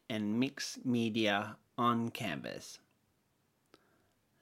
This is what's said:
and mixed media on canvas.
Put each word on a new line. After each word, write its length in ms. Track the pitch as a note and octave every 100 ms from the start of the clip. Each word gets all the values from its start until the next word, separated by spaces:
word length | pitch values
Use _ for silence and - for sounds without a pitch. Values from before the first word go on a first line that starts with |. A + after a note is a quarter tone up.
| -
and 300 | A2 G#2 A2
mixed 460 | C3+ - - - C3
media 720 | A#2+ A2+ A2 G#2+ G2+ G#2+ - _ -
on 300 | A#2+ A#2 A#2
canvas. 720 | - A2 D2 A#1 - - - _ _ _ _ _ _ _ _ _ - _ _ _ _ _ _